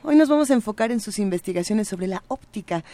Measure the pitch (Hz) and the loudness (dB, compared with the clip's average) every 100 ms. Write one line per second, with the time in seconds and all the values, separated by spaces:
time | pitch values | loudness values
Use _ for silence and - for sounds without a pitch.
0 | 302 294 302 294 285 254 220 208 226 233 | 2 4 6 4 4 2 0 -2 -2 -2
1 | 208 202 202 180 - 175 175 214 208 185 | -4 -4 -2 -2 -4 -4 -2 -2 -2 -4
2 | 185 190 - 262 - 214 - 170 - | -6 -6 -8 -10 -10 -12 -6 -6 -6